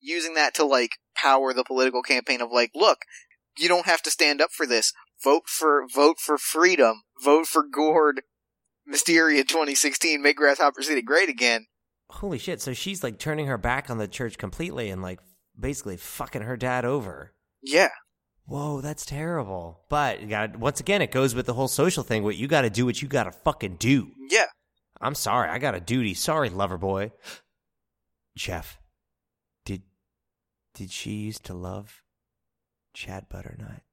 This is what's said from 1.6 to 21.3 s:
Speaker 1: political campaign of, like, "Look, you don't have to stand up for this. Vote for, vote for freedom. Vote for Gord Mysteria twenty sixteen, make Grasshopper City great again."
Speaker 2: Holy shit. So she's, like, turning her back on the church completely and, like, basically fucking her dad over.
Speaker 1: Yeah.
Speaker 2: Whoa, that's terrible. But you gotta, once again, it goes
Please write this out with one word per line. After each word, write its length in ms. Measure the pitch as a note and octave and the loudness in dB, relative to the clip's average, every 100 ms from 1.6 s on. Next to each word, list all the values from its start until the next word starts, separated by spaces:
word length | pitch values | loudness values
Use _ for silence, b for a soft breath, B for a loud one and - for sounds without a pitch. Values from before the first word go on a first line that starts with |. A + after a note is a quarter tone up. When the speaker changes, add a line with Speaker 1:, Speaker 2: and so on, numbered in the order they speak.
Speaker 1:
political 380 | B2 C3 C3 B2 | -2 2 2 0
campaign 380 | B2 C3 A#2+ B2+ | 0 0 0 -2
of, 100 | A#2+ | 0
like, 200 | A#2+ A#2+ | 2 0
"Look, 240 | C#3+ G3+ C#3 - B B B _ - | 4 4 4 -2 B B B _ -2
you 100 | E3+ | 2
don't 160 | F3+ F3 | 2 4
have 140 | E3 | 0
to 80 | - | 0
stand 300 | - D3+ C#3+ | 2 2 4
up 100 | D#3+ | 0
for 140 | - D3 | 0 0
this. 260 | A#2 - b b _ | 2 0 b b _
Vote 220 | C3+ D#3 - | 2 2 2
for, 360 | - D#3 C#3+ C3 | -2 2 2 0
vote 220 | C#3 D3 E3 | 4 4 4
for 180 | - D3 | -2 -2
freedom. 640 | - D#3 F3 F3 A#2 A2 _ _ | -2 2 4 6 4 4 _ _
Vote 240 | C#3 D3+ E3 | 4 4 4
for 180 | D#3 D3 | 0 0
Gord 520 | C#3 D#3 D#3+ D3+ C3+ - _ _ _ _ _ - | 0 2 4 4 0 -10 _ _ _ _ _ -6
Mysteria 580 | C#3+ - E3 D#3+ D3 | -2 4 4 6 4
twenty 300 | C3+ D#3+ D3 | 2 0 0
sixteen, 480 | C#3 D3 C#3 E3+ D3+ | 0 0 0 0 2
make 140 | C#3+ D3+ | 2 4
Grasshopper 440 | D3 C#3 C#3+ - | 4 6 2 2
City 200 | D#3 D3 | -2 -2
great 260 | A#2 D#3+ F#3 | 2 2 2
again." 380 | B2 B2 A2+ A2+ _ _ _ _ | 2 2 2 -4 _ _ _ _
Speaker 2:
Holy 280 | - G3+ D3+ | -10 -6 -6
shit. 220 | - E3+ | -6 -8
So 100 | - | -6
she's, 300 | B2 F#3+ G3 | -6 -8 -6
like, 160 | B2+ G#2 | -8 -6
turning 280 | D#3 D3+ C#3+ | -6 -6 -4
her 120 | A#2+ | -4
back 320 | A#2+ B2+ - | -2 -4 -4
on 80 | A2+ | -6
the 100 | G#2 | -6
church 300 | - A#2+ - | -6 -8 -8
completely 500 | G2+ - E3+ - A2 | -10 -8 -8 -6 -6
and, 120 | F#2+ | -6
like, 180 | F#2 F#2 _ _ _ - | -8 -12 _ _ _ -10
basically 380 | B2+ C#3 G#2 F2 | -8 -6 -8 -12
fucking 460 | - - A#2+ C3 | -12 -12 -10 -8
her 140 | G#2+ B2 | -8 -6
dad 280 | B2+ B2+ | -2 -2
over. 480 | A#2+ C#3+ G2+ C#2 C#2+ _ _ _ | -2 -2 -6 -12 -18 _ _ _
Speaker 1:
Yeah. 260 | C3+ D3+ F#3 - _ _ _ _ | 0 4 4 0 _ _ _ _
Speaker 2:
Whoa, 380 | - C#3 D3 C#3+ | -12 -8 -6 -6
that's 240 | C#3 D3+ - | -6 -10 -10
terrible. 800 | C#3 D#3+ E3+ G#2 F#2+ E2+ E2 _ | -8 -4 -4 -4 -8 -10 -16 _
But 320 | D3 C#3 G#2 | -2 0 -4
you 60 | G#2+ | -4
gotta, 300 | G#2 G#2+ G#2 | -4 -4 -2
once 220 | A#2+ C#3 | -4 -2
again, 200 | - G3+ | 0 0
it 100 | C#3+ | 2
goes 240 | B2+ C3+ | 2 2